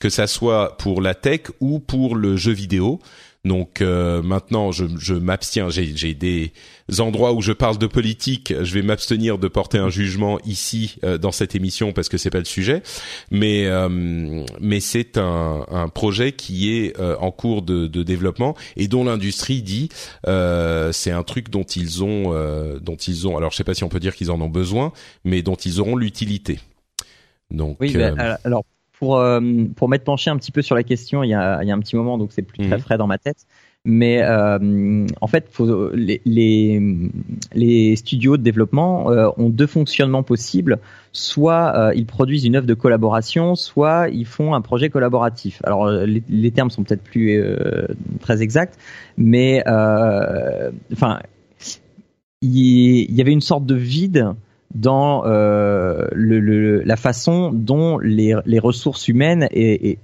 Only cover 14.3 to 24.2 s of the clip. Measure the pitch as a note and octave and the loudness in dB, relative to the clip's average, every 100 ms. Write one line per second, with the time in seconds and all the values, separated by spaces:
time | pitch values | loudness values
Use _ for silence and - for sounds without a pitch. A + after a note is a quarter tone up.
14.3 | D#2+ C2 G1+ G#2 G#2 - A#2 A#2+ A2+ F#2 | -8 -10 -6 -2 -2 -2 -4 -2 -2 0
15.3 | E2+ E2 D2+ - F2 E2 - G#2+ G2 C3 | 0 -2 -4 -6 -4 -6 -2 -2 0 -2
16.3 | C3+ - F#2 G2+ A2+ G#2 - F2+ D#2 F#2 | -4 -8 -4 -2 -2 -4 -4 -4 -2 -4
17.3 | - A#2 G#2+ F2 F2+ E2 E2+ E2+ F#2 F#2 | -4 -4 -2 -2 -2 -2 -4 -4 -2 -2
18.3 | F2 B2+ D#3 - - G2 B2+ B2+ A2+ G2 | -2 -4 -4 -12 -6 -2 0 0 -2 -4
19.3 | - - C3+ G2+ G#2 D#3 - - - - | -6 -6 -6 -4 -6 -6 -10 -20 -10 -2
20.3 | F#2 F2+ F2 E2 E2 D#2+ E2 - F2 E2+ | 0 0 0 0 -2 -2 -4 -4 -4 -6
21.3 | - A#2 G#2 F#2 F#2 E2+ E2+ G2 G#2 F#2 | -8 -6 -6 -4 -6 -6 -4 -4 -2 -2
22.3 | D#2+ D#2 D2+ D2+ C#2+ E2+ D#2+ - E2+ F#2+ | -2 -4 -4 -6 -8 -10 -8 -6 -4 -4
23.3 | D#2+ D#2+ - - F2+ F2 F#2 F2+ - | -2 -4 -4 -4 -4 -4 -4 -4 -4